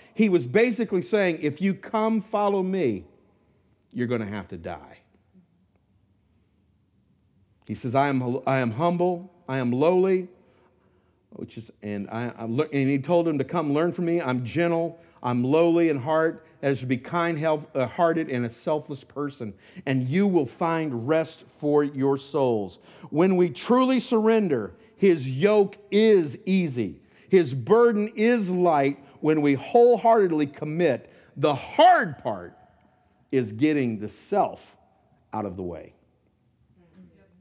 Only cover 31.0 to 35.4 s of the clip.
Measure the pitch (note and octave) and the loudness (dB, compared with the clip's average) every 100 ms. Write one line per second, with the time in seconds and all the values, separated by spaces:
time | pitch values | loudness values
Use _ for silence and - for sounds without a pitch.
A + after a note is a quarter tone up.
31 | - - _ - D#3 C#3 - - E4+ E4+ | -6 -20 _ -4 -2 -2 -2 6 6 6
32 | G3+ - B2+ G2 F2 - _ _ _ _ | 2 -6 -8 -8 -12 -20 _ _ _ _
33 | _ _ - C3+ A2+ A2 D3+ D3 B2 A2 | _ _ -4 -2 -2 -2 0 0 -2 -4
34 | G#2+ - - G3+ D3 - - _ _ _ | -10 -14 -4 -2 -2 -4 -20 _ _ _
35 | _ _ _ G#2+ | _ _ _ -8